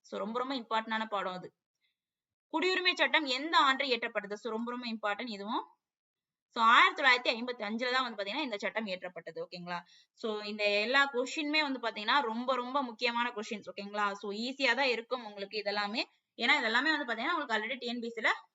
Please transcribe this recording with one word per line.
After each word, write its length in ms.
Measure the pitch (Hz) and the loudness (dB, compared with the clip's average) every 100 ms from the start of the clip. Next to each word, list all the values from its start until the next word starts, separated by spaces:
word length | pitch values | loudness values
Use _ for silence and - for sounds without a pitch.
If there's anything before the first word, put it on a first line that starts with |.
So 100 | - 208 | -6 -6
ரொம்ப, 180 | 196 233 | -2 -2
ரொம்ப 160 | 262 | -2
இம்பார்ட்டன்டான 520 | 277 214 220 226 220 220 | -6 -2 -2 -2 -4 -2
பாடம் 280 | 202 185 180 | -2 -4 -6
அது. 100 | 165 _ _ _ _ _ _ _ _ _ _ | -12 _ _ _ _ _ _ _ _ _ _
குடியுரிமை 380 | 320 359 370 359 | 0 2 2 2
சட்டம் 320 | 339 277 302 285 | 2 2 2 2
எந்த 280 | 254 311 339 | -2 2 4
ஆண்டு 260 | 285 262 | 4 4
இயற்றப்பட்டது? 500 | 277 233 233 214 196 208 | 0 0 -2 -4 -6 -8
So 120 | 233 | -6
ரொம்ப, 180 | 226 233 | -4 -4
ரொம்ப 140 | 247 240 | -6 -8
இம்பார்ட்டன்ட் 460 | 220 208 202 240 | -4 -4 -4 -6
இதுவும். 300 | 202 202 285 - _ _ _ _ _ _ _ _ | -8 -4 -4 -6 _ _ _ _ _ _ _ _
So 40 | 240 | 4
ஆயிரத்தி 340 | 226 254 370 370 | 8 10 8 6
தொள்ளாயிரத்தி 320 | 277 247 294 | 4 6 2
ஐம்பத்தி 320 | 233 247 240 | 0 -4 -4
அஞ்சுல 260 | 208 220 247 | -4 -2 0
தான் 100 | 262 | 0
வந்து 140 | 247 214 | -2 -4
பாத்தீங்கன்னா 280 | 196 247 285 | -4 -4 -4
இந்த 100 | 208 | -4
சட்டம் 300 | 202 214 220 | -2 -2 -4
இயற்றப்பட்டது. 500 | 180 185 180 165 165 | -6 -8 -12 -12 -10
ஓகேங்களா? 380 | 175 180 175 175 180 - _ _ | -10 -10 -8 -8 -10 -20 _ _
So 80 | 226 208 | -6 -4
இந்த 180 | 208 214 208 208 | -6 0 2 2
எல்லா 240 | 220 277 277 | 4 4 4
கொஸ்டினுமே 520 | 233 - 330 294 311 294 | 0 -2 -2 0 0 0
வந்து 160 | 262 | -2
பாத்தீங்கன்னா 340 | 233 220 208 277 | -4 -4 2 2
ரொம்ப, 320 | 233 226 247 | 2 -2 0
ரொம்ப 260 | 254 247 277 | -2 0 -2
முக்கியமான 500 | 247 220 240 233 240 | -2 -2 -2 0 -2
கொஸ்டின்ஸ். 340 | 220 220 208 175 | -4 -6 -8 -8
ஓகேங்களா? 380 | 196 202 208 202 | -12 -8 -2 -2
So 140 | 202 208 208 | -2 -6 -4
ஈஸியா 340 | 240 269 262 | -4 0 2
தான் 180 | 240 277 | 4 2
இருக்கும் 320 | 226 226 254 220 | 0 -2 -6 -6
உங்களுக்கு 300 | 208 196 214 | -10 -8 -4
இதெல்லாமே. 440 | 202 208 202 233 381 _ _ - | -2 -2 -2 -4 -6 _ _ -2
ஏன்னா 160 | 233 294 | 2 4
இதெல்லாமே 340 | 226 233 302 | 4 4 4
வந்து 180 | 302 254 | 0 0
பாத்தீங்கன்னா 280 | 220 277 349 | -2 -2 -2
உங்களுக்கு 200 | 285 220 | -2 -2
already 220 | 220 262 | -2 -6
டி 100 | 240 | -4
என் 140 | 240 | -4
பி 80 | 233 | -6
எஸ் 80 | 220 | -2
சி 40 | |
ல 80 | 269 415 - | -2 -2 -6